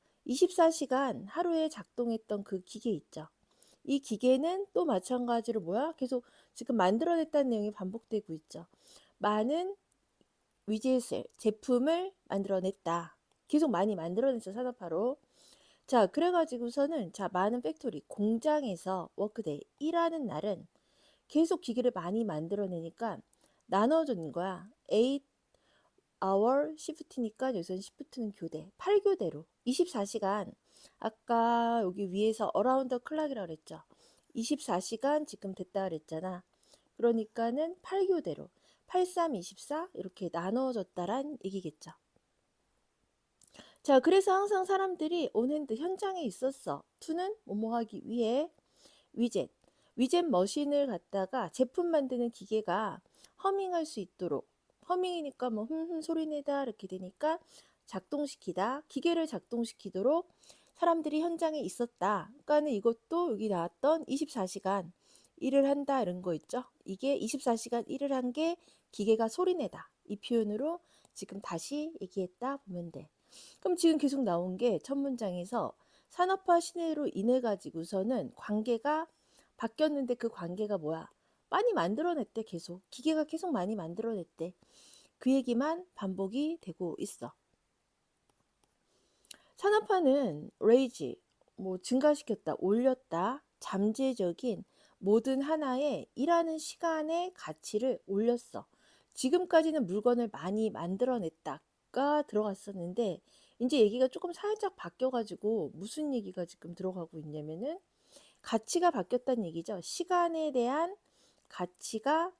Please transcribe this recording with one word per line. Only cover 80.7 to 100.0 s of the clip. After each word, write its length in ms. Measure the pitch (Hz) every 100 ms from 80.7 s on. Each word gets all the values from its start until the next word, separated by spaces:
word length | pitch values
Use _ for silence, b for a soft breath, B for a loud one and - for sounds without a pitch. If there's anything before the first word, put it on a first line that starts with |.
| 196
뭐야? 320 | 151 160 - _ _ _ -
많이 220 | 359 480
만들어냈대, 680 | 330 170 226 349 320 233 226
계속. 400 | 220 165 - 180 _
기계가 340 | - 277 311
계속 280 | 311 320 359
많이 220 | 240 185
만들어냈대. 800 | 214 165 175 226 214 160 - 170 - B B B B B B
그 120 | 254
얘기만 560 | 269 247 233 294 339 359
반복이 640 | - 196 185 196 247 302 330
되고 340 | - - 180 -
있어. 340 | - - 120 - _ _ _ _ _ _ _ _ _ _ _ _ _ _ _ B B B B B B B
산업화는 920 | 392 427 427 381 294 277 233 151 - -
레이지, 600 | 214 247 262 - 135 - _ _ _ -
뭐 220 | 190 185
증가시켰다, 760 | - 254 302 294 - 208 - -
올렸다, 840 | 185 220 262 254 - 165 196 277 _ -
잠재적인 1080 | - 196 208 214 262 240 180 170 254 175 - b b b
모든 440 | 190 220 247 269
하나의 640 | 277 311 277 254 294 185 -
일하는 440 | - 294 339 330 320
시간의 760 | - - 330 320 302 330 370
가치를 640 | - - 156 - 208 254 - -
올렸어. 600 | 196 233 240 - - - b b b b -
지금까지는 640 | 254 349 359 330 320 302 190
물건을 420 | 202